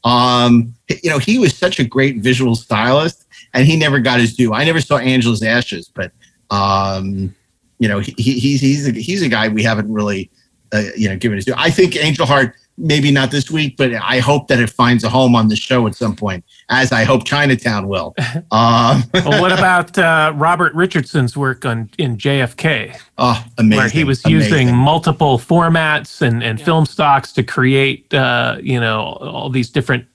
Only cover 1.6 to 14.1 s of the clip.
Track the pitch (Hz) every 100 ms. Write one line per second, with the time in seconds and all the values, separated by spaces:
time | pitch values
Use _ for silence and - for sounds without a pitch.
1.6 | 180 - 123 135 135 120 107 123 127 113
2.6 | - 107 117 139 160 - _ - - 127
3.6 | 139 160 151 139 123 123 117 117 120 107
4.6 | 151 160 143 143 127 127 117 110 110 120
5.6 | 123 90 85 - 90 _ _ _ _ 101
6.6 | 98 98 98 95 95 98 95 - _ _
7.6 | _ _ 110 101 101 - 113 123 131 139
8.6 | 135 143 139 113 113 196 156 110 110 107
9.6 | 113 107 104 110 104 98 92 _ _ _
10.6 | _ 107 101 - 104 95 117 101 95 120
11.6 | 160 170 180 165 151 143 143 139 127 -
12.6 | _ - 160 147 143 139 131 143 135 156
13.6 | 151 - 131 117 95